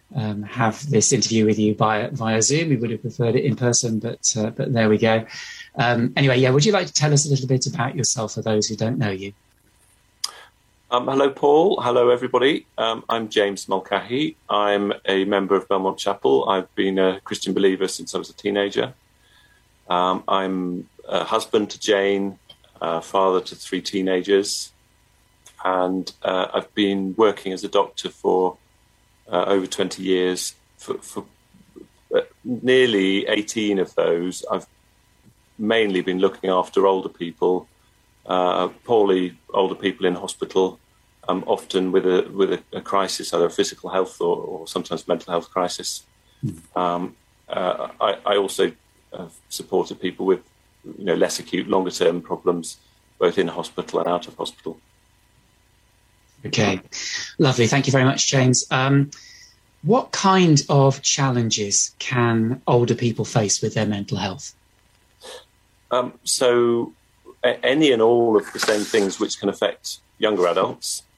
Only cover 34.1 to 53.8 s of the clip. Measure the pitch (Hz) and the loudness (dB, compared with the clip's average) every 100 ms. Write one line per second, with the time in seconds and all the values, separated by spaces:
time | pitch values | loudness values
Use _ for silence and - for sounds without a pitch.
34.1 | 85 90 90 - 95 - _ _ _ _ | 0 -2 -8 -6 -6 -8 _ _ _ _
35.1 | _ _ _ _ _ 107 113 107 92 90 | _ _ _ _ _ 0 2 2 0 -2
36.1 | 92 95 - 92 92 90 - 98 95 92 | 0 0 0 0 0 0 2 2 2 -2
37.1 | - 85 82 90 90 - _ _ _ _ | -8 -12 -2 0 0 -4 _ _ _ _
38.1 | _ - 92 90 90 90 - - 117 101 | _ -4 0 0 0 -2 -6 0 2 4
39.1 | 92 90 87 _ - 95 95 101 90 95 | 2 0 -6 _ 0 0 0 -4 -2 -2
40.1 | 90 95 - - 95 95 - _ _ _ | -2 -6 -8 -4 0 0 -2 _ _ _
41.1 | _ - 92 - 104 - 98 92 92 90 | _ -4 -4 -2 -4 -2 -2 2 2 2
42.1 | 92 - 98 95 90 - 98 - 98 95 | 2 0 0 0 0 -6 -14 -4 -2 -2
43.1 | - - 85 85 - 101 - - 92 92 | -6 -4 0 0 0 -2 -4 -6 -2 -4
44.1 | - 87 87 - 90 82 92 82 82 - | -2 -2 -2 -4 -12 -8 -8 -6 -10 -4
45.1 | 85 - 87 82 - 87 - - - - | -4 -2 -6 -4 -4 -4 -6 -10 -12 -16
46.1 | _ _ _ 107 80 - 90 90 87 90 | _ _ _ -10 -10 -10 -4 -2 -2 -6
47.1 | - _ _ _ - 90 - 64 - 110 | -12 _ _ _ -4 -2 -4 -8 -2 -2
48.1 | - - 101 95 - 92 - _ _ _ | -2 0 0 0 0 -2 -2 _ _ _
49.1 | - 85 - _ - - 95 85 - 92 | -16 -16 -16 _ -14 -4 -2 -2 -6 -8
50.1 | 87 95 92 - _ _ _ - - 98 | -4 0 0 -2 _ _ _ -20 -10 -2
51.1 | 82 90 - - 90 95 95 90 - 87 | 0 0 -2 -6 -6 0 0 0 0 0
52.1 | 87 82 87 90 87 82 - _ _ _ | 0 -6 -4 -2 -2 -4 -16 _ _ _
53.1 | _ 87 82 85 87 80 - | _ 0 2 -2 -4 -10 -10